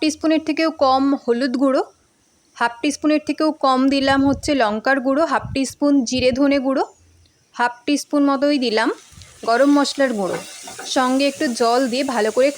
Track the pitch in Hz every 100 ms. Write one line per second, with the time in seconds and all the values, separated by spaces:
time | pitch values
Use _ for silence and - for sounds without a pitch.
0 | 311 302 320 311 320 302 320 320 269 262
1 | 277 277 - 233 269 240 277 269 415 _
2 | _ _ _ _ _ - 240 - 294 285
3 | 302 302 302 285 311 302 277 262 269 277
4 | 269 269 277 269 - 285 220 214 240 269
5 | 247 269 320 247 - 277 262 - 285 285
6 | 226 254 254 254 277 285 254 269 453 _
7 | _ _ _ _ _ - 240 240 - 285
8 | - 294 285 277 285 294 247 220 233 440
9 | - - - - 226 233 277 285 277 -
10 | 269 220 185 175 - - - - - 285
11 | 254 262 277 277 311 233 233 240 269 247
12 | 277 233 214 220 269